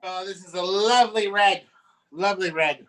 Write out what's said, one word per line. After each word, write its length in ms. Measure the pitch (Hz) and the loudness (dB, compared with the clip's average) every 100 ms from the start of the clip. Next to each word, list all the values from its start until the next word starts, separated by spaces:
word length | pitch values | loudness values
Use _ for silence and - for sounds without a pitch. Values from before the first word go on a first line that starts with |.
Oh, 220 | 190 185 185 | -10 -10 -10
this 180 | 190 180 | -12 -12
is 80 | |
a 80 | 175 | -8
lovely 640 | 180 196 214 247 233 220 202 | -2 0 2 4 4 2 -4
red. 360 | 202 202 185 - _ _ _ _ | 2 2 2 -6 _ _ _ _
Lovely 380 | 151 190 196 180 | -4 -4 -2 -4
red. 340 | 160 156 - | -2 -2 -2